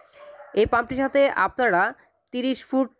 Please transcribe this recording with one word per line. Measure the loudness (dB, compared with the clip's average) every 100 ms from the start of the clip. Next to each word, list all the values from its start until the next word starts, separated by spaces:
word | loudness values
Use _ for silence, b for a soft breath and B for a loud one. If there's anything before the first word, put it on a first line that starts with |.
| B B B B -6
এই | 0 0
পাম্পটির | 0 -2 -2
সাথে | 0 2 2
আপনারা | 2 -2 0 0 2 0 -4 b b _
তিরিশ | -4 -4 -4 -2
ফুট | -2 -2 _